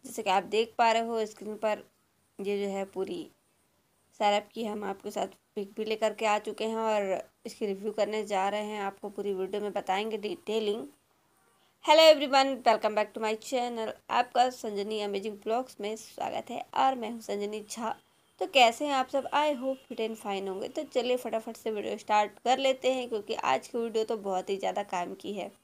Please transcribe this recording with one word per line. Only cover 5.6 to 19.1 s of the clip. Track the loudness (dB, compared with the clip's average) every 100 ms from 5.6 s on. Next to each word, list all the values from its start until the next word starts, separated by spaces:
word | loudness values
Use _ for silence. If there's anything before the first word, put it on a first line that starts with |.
| -8 -6
भी |
लेकर | -4 0 0
के | 0 0
आ | 0
चुके | 0 -4
हैं | -4 0
और | 0 0 0 -2 -4 _ -16
इसकी | -6 -4
रिव्यू | -4 -4
करने | -2 -2 -2 -2
जा | 0 0
रहे | -2
हैं, | -4 -4
आपको | -6 -6 -12
पूरी | -6 -4
वीडियो | -2 -2 -2
में | -4
बताएंगे | -4 -2 -2 -2 -4
डिटेलिंग। | -6 -8 -4 -2 0 -2 -6 _ _ _ _ _ _ _ _ _
Hello | 6 10
everyone, | 10 10 8 4 4 2
welcome | 4 4 4
back | 0 -2
to | -2
my | -4 -4
channel, | -2 -2 -2 -4 -6 -8 _
आपका | 0 2 4 4
संजनी | 2 -6 -4 -2 -2
अमेजिंग | -2 -2 -4 -8
ब्लॉग्स | -2 -2 -2 -8
में | -8 -6
स्वागत | -10 -6 -4 -4 -8
है | -10 -6 0
और | 2
मैं | 2 -4
हूँ | -8
संजनी | -6 -4 -4 -6
झा। | -10 -8 -6 -8 _ _ _ _
तो | 2
कैसे | 8 8 6 -2
हैं |
आप | 0
सब? | 0